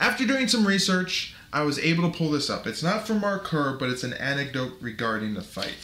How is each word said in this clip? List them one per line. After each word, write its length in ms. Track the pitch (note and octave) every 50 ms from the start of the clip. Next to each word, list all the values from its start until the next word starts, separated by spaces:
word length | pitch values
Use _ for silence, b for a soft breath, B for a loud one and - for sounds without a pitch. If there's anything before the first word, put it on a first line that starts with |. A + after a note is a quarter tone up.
after 260 | - A#3+ A#3+ - C4
doing 220 | A3 C4+ C4+ B3+ -
some 180 | B3 A#3 G#3+
research, 680 | G3 G3 G3 F#3 - F#3 F#3 F#3 F3+ - - - - B B B B -
I 100 | D3 D3+
was 160 | D3 C#3 C#3+
able 320 | - D#3+ E3 E3+ F3 E3+
to 60 | E3
pull 140 | - E3 D#3
this 200 | D3 C#3 - -
up. 160 | G#2 - -
It's 160 | A#2 A2 - D3+
not 240 | E3+ G#3 A3 G#3+
from 140 | - A3 G#3+
Mark 240 | G3+ G3+ G3 F#3+ G3
Kerr, 300 | - E3 D3+ C#3+ C3+ C3+ B2+
but 100 | C3+ B2+
it's 160 | B2+ B2 -
an 80 | B2 A#2+
anecdote 580 | - - C3+ C#3 C#3 C#3+ C3+ B2 - C3 B2 - -
regarding 520 | A#2 A#2+ A2 G#2 A#2+ A2+ A2 G#2+ G#2+ G#2+ G#2+
the 60 | F#2+ F2+
fight. 320 | - - F#2 G2 G2 - -